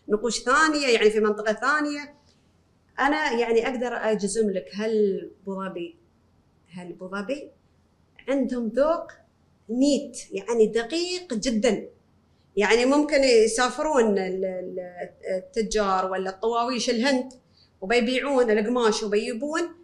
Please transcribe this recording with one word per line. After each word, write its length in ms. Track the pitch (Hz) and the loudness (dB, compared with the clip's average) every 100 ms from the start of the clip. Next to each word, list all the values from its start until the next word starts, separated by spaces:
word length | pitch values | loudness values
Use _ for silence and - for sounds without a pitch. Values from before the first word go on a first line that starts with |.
| - | -4
نقوش 340 | 208 233 220 | -2 -2 -2
ثانية، 440 | 240 277 311 294 277 | 2 4 4 2 2
يعني 220 | 220 214 | 4 4
في 100 | 214 | 4
منطقة 340 | 214 208 214 | 2 0 -2
ثانية. 600 | 214 254 302 294 294 285 - _ _ _ _ _ _ _ - | -2 0 0 -2 -6 -12 -18 _ _ _ _ _ _ _ -2
أنا 320 | 277 302 294 | 0 0 -2
يعني 360 | 233 233 226 240 | -2 0 0 0
أقدر 260 | 254 240 | -2 -4
أجزم 560 | 233 220 214 196 226 214 | -4 -2 -2 -2 0 0
لك 160 | 185 - | -2 -6
هل 580 | 190 220 214 202 180 165 - | -6 -2 0 0 -2 -8 -14
أبو 220 | 196 190 190 | -10 -8 -8
ظبي، 320 | 175 170 - _ _ _ _ _ _ _ | -8 -12 -14 _ _ _ _ _ _ _
هل 160 | 180 175 | -16 -14
أبو 160 | 170 185 | -14 -10
ظبي 440 | 196 202 294 302 - _ _ _ _ _ _ - | -8 -6 -8 -10 -20 _ _ _ _ _ _ -2
عندهم 380 | 277 233 247 226 | -2 0 -2 -2
ذوق 440 | 247 302 339 - - _ _ _ _ - | 0 2 0 -6 -18 _ _ _ _ -6
نيت، 480 | 240 285 262 - - - | 0 2 2 -2 -12 -12
يعني 360 | 190 196 240 214 | -8 -2 2 2
دقيق 680 | 226 233 330 349 359 359 | 2 -2 -4 -4 -6 -8
جدا. 540 | 220 254 220 240 202 - - _ _ _ _ _ 196 | -6 -2 0 0 0 -4 -16 _ _ _ _ _ 0
يعني 280 | 196 226 254 | 2 4 4
ممكن 380 | 294 294 294 | 4 4 4
يسافرون 960 | 269 233 220 254 247 269 302 285 226 196 | 6 6 6 4 0 0 0 2 2 2
ال-، 280 | 185 190 190 | -2 -4 -6
ال-، 680 | 185 180 185 180 180 180 - - 185 | -6 -8 -10 -12 -12 -16 -12 -6 -6
التجار 720 | - 233 202 214 196 185 185 | -6 -4 -2 0 0 0 0
ولا 180 | 185 190 | -4 -6
الطواويش 600 | 190 226 233 240 247 220 | -4 -2 0 0 0 -2
الهند 440 | 233 269 254 247 - _ _ _ _ | 0 2 0 -2 -12 _ _ _ _
وبيبيعون 720 | 190 240 233 254 277 269 233 | 0 2 2 0 2 2 4
القماش 520 | 214 214 247 220 214 | 2 2 2 2 2
وبيجيبون 580 | 220 208 240 226 285 330 339 - | 0 -2 -2 -6 -4 -4 -4 -8